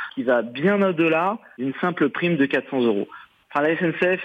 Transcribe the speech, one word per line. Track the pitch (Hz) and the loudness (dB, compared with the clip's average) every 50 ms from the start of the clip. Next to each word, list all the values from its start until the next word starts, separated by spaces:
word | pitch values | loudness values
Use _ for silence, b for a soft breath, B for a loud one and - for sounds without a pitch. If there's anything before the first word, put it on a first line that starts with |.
| B B B | B B B
qui | - 123 | -6 0
va | 123 127 120 110 | 0 2 2 0
bien | 117 123 131 147 196 208 202 | -2 -6 -2 0 2 2 4
au-delà | 196 190 180 156 165 160 160 160 170 190 214 233 B B B B | 2 2 2 2 2 2 2 2 0 0 -2 -4 B B B B
d'une | 127 139 135 - | -6 -6 -4 -2
simple | - 180 170 - 160 139 | -2 -2 0 2 0 0
prime | - - 175 175 170 147 | 0 0 -2 0 2 2
de | 139 | 2
quatre | 139 151 135 127 - | 2 2 -2 -2 -2
cents | - 131 | -2 0
euros. | 120 117 104 101 - - B B B B _ _ _ _ | 2 2 2 0 -2 -6 B B B B _ _ _ _
Enfin, | - 147 147 | -2 0 0
la | 156 | 0
S | 165 156 | 0 0
N | 180 165 160 - | 0 -2 0 0
C | 185 180 185 | 0 0 0
F, | 180 - | 0 -2